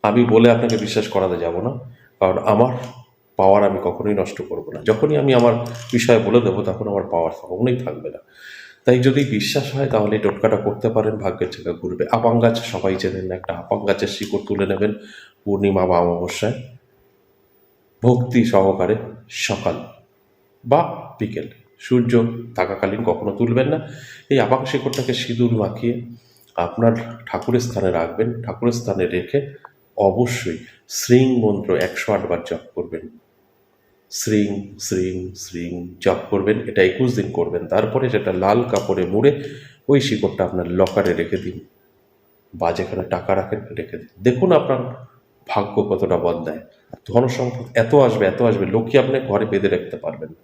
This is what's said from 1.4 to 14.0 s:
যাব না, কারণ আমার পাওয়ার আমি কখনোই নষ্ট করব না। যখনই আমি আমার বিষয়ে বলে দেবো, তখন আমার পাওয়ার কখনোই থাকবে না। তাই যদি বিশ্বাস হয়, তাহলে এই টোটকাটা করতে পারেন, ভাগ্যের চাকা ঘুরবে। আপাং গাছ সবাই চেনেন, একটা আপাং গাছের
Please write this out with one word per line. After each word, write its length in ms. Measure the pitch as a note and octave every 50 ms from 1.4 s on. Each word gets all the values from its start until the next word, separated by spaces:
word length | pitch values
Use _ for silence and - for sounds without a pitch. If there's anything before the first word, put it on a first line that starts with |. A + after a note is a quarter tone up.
| F2
যাব 100 | E2 E2+ F2+ G2
না, 60 | B2 C#3+ - - - - _ _ _ _ _
কারণ 180 | G2 F#2 F#2 - - -
আমার 200 | G#2+ G#2 A#2+ C3 B2+ - - - - - - _ _ _ _ _ _ -
পাওয়ার 240 | F#2+ F#2+ G2 G#2 G2+
আমি 140 | G2 F#2+ F#2
কখনোই 320 | - F2 E2+ - - G#2 G#2
নষ্ট 240 | F#2+ F2+ - - - - -
করব 160 | E2+ - - - -
না। 60 | -
যখনই 340 | - - A2 A2 D#3 D3 D3+
আমি 160 | C#3+ C#3 C#3 C3
আমার 200 | B2 A#2+ A#2+ A#2 A#2+ - - - - - -
বিষয়ে 280 | - A#2 A2+ - A#2+ A2 G2
বলে 140 | G2 G#2+ A#2+
দেবো, 200 | A2+ G2+ F#2+ G2+
তখন 240 | F#2+ G2 F#2 - A2 G#2
আমার 180 | G2+ G2 - - -
পাওয়ার 180 | E2+ E2 D#2+ - -
কখনোই 340 | - - F2+ F#2+ A2+ B2+ B2
থাকবে 320 | B2 - - D2+ D2+ D#2 D#2
না। 100 | D2+ - - _ _ - - - - - - - - _ _
তাই 140 | - B2 B2+
যদি 240 | B2+ C3+ B2+ C#3+ -
বিশ্বাস 420 | - A2+ G#2 G2+ - - C#3+ C3 - -
হয়, 140 | C3+ C#3 -
তাহলে 200 | - A2 G#2 G#2 G#2+
এই 60 | G#2+
টোটকাটা 360 | G#2+ G#2 - - - A2+ G#2+ G2 G2+
করতে 220 | G#2 - - - A2+
পারেন, 260 | A2+ A2+ G#2 A2 A2
ভাগ্যের 340 | G2+ F#2+ F#2+ F2+ - F2+ F2+ -
চাকা 180 | - - F2
ঘুরবে। 320 | F2 E2 - F2+ - - - -
আপাং 240 | - A2+ A2+ A#2 A#2 A#2
গাছ 140 | A2+ A#2 A2+ - - -
সবাই 220 | - F#2 F#2 G2 F#2+ F2+
চেনেন, 240 | - F#2+ F#2 F#2+ F#2 F#2 F2+ F#2
একটা 140 | - - F2 E2+
আপাং 160 | E2+ - G#2 G#2 G#2 G2
গাছের 220 | G2 -